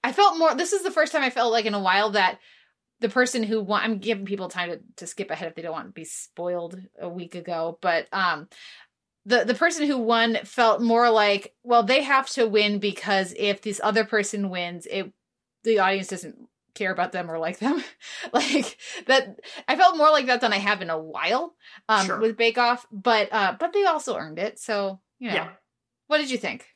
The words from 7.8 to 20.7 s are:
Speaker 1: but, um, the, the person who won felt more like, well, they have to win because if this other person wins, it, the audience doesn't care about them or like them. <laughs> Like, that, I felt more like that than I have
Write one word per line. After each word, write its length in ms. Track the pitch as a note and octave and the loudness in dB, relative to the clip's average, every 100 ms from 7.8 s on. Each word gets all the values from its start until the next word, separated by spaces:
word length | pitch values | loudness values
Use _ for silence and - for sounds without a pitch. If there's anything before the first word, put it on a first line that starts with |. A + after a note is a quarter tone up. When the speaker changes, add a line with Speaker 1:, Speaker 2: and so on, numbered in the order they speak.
Speaker 1:
but, 240 | F#3 E3 - | -2 -2 -2
um, 360 | F#3+ F#3 D3+ D#3+ - - - _ _ _ _ G3+ | -2 0 -2 -8 -20 -20 -20 _ _ _ _ 0
the, 180 | A#3+ | 0
the 100 | G#3 | 2
person 320 | A3 E4 E4 D4 | 0 0 0 -2
who 120 | C4+ | 0
won 380 | A3+ A#3 A#3 A3 | 0 2 2 0
felt 360 | - - A3+ G#3+ | -4 2 2 4
more 300 | A#3 A#3 A#3+ | 2 4 6
like, 440 | A3 G#3 G3+ - _ | 6 4 2 -4 _
well, 200 | A#3+ A#3+ | 2 4
they 200 | G#3 C4+ | 4 0
have 280 | C#4 C4+ C4 | 4 0 0
to 180 | - A3+ | -2 2
win 300 | G#3 G#3 G#3 | 2 2 0
because 560 | G3+ F#3+ G#3 G3 F#3 - | -4 -6 -2 0 -2 -2
if 240 | G#3 G3 | -2 -2
this 180 | G#3+ G3+ | -6 -2
other 200 | G#3 G#3+ | 0 0
person 440 | G#3 G#3+ G3+ G#3 G3 | 0 -2 -2 -4 -6
wins, 380 | F3+ F3 F3 - | -4 -8 -10 -8
it, 220 | G3 F#3 _ _ _ _ _ | -8 -8 _ _ _ _ _
the 160 | A3+ G#3+ | 2 4
audience 260 | F#3+ G3 F#3+ | 4 0 -4
doesn't 280 | F#3 F3 - - _ _ | -10 -12 -18 -20 _ _
care 160 | - F#3+ | -8 -6
about 200 | F#3 F3 | -2 -4
them 180 | F#3 F3 | -4 -6
or 80 | E3 | -6
like 200 | D#3+ F#3 | -6 -4
them. 240 | A#3 D#4 - - - | -2 -2 -6 -16 -18
<laughs> 260 | - - | -14 -2
Like, 460 | - - D4 - - - F#4 - | 0 2 -2 -2 -10 -14 -12 2
that, 320 | C4 G3 - - - - | 2 2 -14 -18 -12 -2
I 100 | D#4 | 6
felt 220 | F4+ E4+ | 6 8
more 120 | D4+ | 6
like 160 | D4+ B3+ | 6 4
that 140 | B3 | 0
than 140 | B3 | 2
I 40 | G3+ | 0
have 220 | G3+ | 0